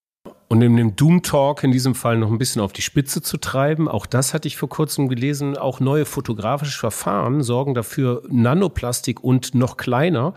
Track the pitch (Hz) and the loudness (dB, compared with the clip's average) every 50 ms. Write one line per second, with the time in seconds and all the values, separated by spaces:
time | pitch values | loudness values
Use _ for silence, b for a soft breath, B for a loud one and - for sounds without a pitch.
0 | _ _ _ _ _ - - _ _ - 117 113 120 120 117 117 120 110 95 - | _ _ _ _ _ -20 -20 _ _ 2 4 6 6 6 6 6 4 2 2 4
1 | 143 160 180 180 - - - 143 139 143 143 - - 131 123 131 123 131 123 - | 4 6 6 4 4 2 2 2 2 2 0 0 2 2 2 2 2 0 -2 0
2 | - 117 117 113 110 104 113 107 127 - - 117 101 98 - - - - - 147 | 0 0 2 2 2 0 0 0 0 -2 0 -2 -2 -2 -2 -6 -8 -2 -2 -2
3 | 131 - - 170 - - - 147 - - - 131 139 151 160 156 160 - - 104 | -2 0 -4 -6 -4 -6 -8 -6 -6 -4 -2 0 0 0 0 0 -2 -2 -2 -4
4 | - - - 127 135 - - 156 - 135 - - 156 139 - - 156 147 - 151 | -6 -2 0 0 0 0 -4 -4 -6 -6 -6 -6 -8 -8 -2 -4 -4 -2 0 -2
5 | 139 127 131 117 131 143 147 139 143 139 139 139 - 131 120 - 131 131 143 156 | -2 -2 0 -2 -2 -4 -2 -2 -4 -4 -4 -4 -4 -4 -2 0 0 0 2 0
6 | 147 - - 143 - - 113 107 98 113 139 143 151 139 - - - 110 - - | 0 -2 -4 -8 -6 -6 -6 -4 -2 -2 -2 -2 -4 -6 -6 -4 -6 -6 -4 -4
7 | - - 101 98 - 120 135 151 127 113 120 127 139 143 127 120 107 - - 143 | -4 -2 -2 -2 0 0 0 0 0 0 -2 -2 0 -2 -2 -4 -4 -6 -4 -2
8 | 131 123 120 120 - - 127 120 117 120 143 185 202 165 - - 123 120 120 - | -2 0 -2 -4 -4 -2 2 2 4 4 4 2 2 0 -2 -4 -4 -4 -4 -4
9 | - 127 110 - - 127 127 127 - - - 123 127 120 - - - 127 120 127 | -4 -4 -6 -2 0 2 2 2 2 0 0 2 2 2 -2 -6 -4 -2 0 2
10 | 156 180 160 113 127 180 B | 2 2 2 0 0 -2 B